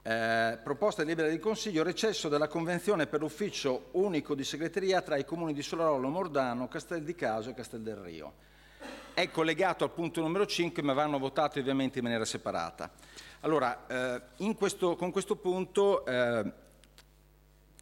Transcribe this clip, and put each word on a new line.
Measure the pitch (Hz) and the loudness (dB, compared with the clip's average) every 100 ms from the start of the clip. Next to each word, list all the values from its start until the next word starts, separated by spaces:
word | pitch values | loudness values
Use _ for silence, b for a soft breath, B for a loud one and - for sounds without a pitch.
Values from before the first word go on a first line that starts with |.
eh, | - 113 113 113 113 117 | -2 0 2 4 2 0
proposta | 139 139 208 180 | -6 0 0 2
di | 156 | 0
delibera | 165 156 | 2 2
del | 160 | 2
Consiglio, | 214 214 214 160 | -2 -2 0 0
recesso | 160 170 220 190 156 | 0 2 0 0 0
della | 147 151 | 2 2
convenzione | 170 165 175 - 196 147 | 0 -2 -2 2 2 2
per | 151 | 0
l'ufficio | 151 - 208 - 139 127 - | -2 -2 -4 0 0 0 -2
unico | 180 202 160 139 143 | 0 2 0 -2 -4
di | |
segreteria | 131 147 165 202 190 185 | -4 -4 -4 -2 2 2
tra | 175 147 | 2 -2
i | |
comuni | 139 170 165 | 0 -4 -2
di | 147 | -4
Solarolo, | 143 165 165 139 131 | -4 0 2 4 2
Mordano, | 165 190 143 127 120 127 | 0 0 0 0 -2 -4
Castel | 160 - 170 | -6 -6 -6
di | 151 170 | -6 -2
Caso | 131 110 113 | 0 0 -4
e | |
Castel | 123 113 120 | -10 -10 -8
del | 110 104 | -8 -8
Rio. | 92 80 76 - B B B B B B - | -10 -12 -12 -16 B B B B B B -4
È | - 175 | -2 0
collegato | - 160 156 185 160 143 | 2 2 4 2 2 0
al | |
punto | - 165 175 | 0 -4 0
numero | 160 180 202 | 0 2 0
cinque, | - 170 - | 2 0 0
ma | 143 | 2
vanno | 135 151 143 | 2 2 0
votati | 135 170 147 147 | 0 2 0 0
ovviamente | 131 135 131 131 | 0 0 0 0
in | |
maniera | 120 117 110 | 0 0 0
separata. | 113 107 92 85 - 85 - B B B B | -2 -4 -4 -4 -8 -12 -12 B B B B
Allora, | 143 156 127 120 - | 0 2 2 -2 -6
eh, | 127 127 123 - - | -2 -2 -4 -8 -4
in | 202 202 | -2 0
questo, | 196 - 180 170 | -2 2 0 2
con | 180 | -2
questo | 190 185 - | -2 -2 -2
punto, | 185 185 185 - 202 190 - | 0 0 0 4 4 4 2
eh, | 123 120 117 98 - - - - - - - - - - - - - | 2 4 2 0 -6 -20 -20 -20 -20 -20 -20 -20 -20 -20 -20 -20 -20